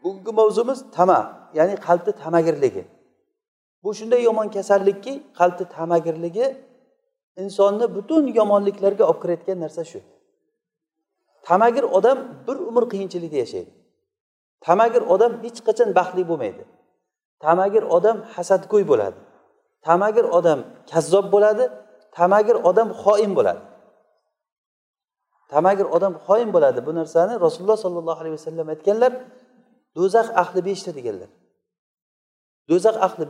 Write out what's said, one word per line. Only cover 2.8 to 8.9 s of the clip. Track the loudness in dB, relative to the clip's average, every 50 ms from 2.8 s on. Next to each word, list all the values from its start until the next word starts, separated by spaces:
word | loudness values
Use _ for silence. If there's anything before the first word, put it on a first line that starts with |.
| -12 -14 _ _ _ _ _ _ _ _ _ _ _ _ _ _ _ _ _ _ -10
Bu | -10 -10
shunday | -8 -4 0 0 2 2
yomon | 2 0 0 -4 -4
kasallikki, | -6 -6 0 2 2 2 2 0 -2 -2 -4 -12 -12 -12 -14 _ _
qalbni | 2 2 2 2 -2 -10 -10
tamagirligi | -10 -10 -4 0 0 0 0 -2 -6 -6 -6 -8 -4 -4 -4 -4 -4 -8 -16 _ _ _ _ _ _ _ _ _ _ _ _ _ _ -12
insonni | -12 -6 0 2 2 2 2 0 -2 -4 -4
butun | -6 -6 -2 0 0 0 2
yomonliklarga | 2 0 2 2 2 2 0 0 -4 0 0 0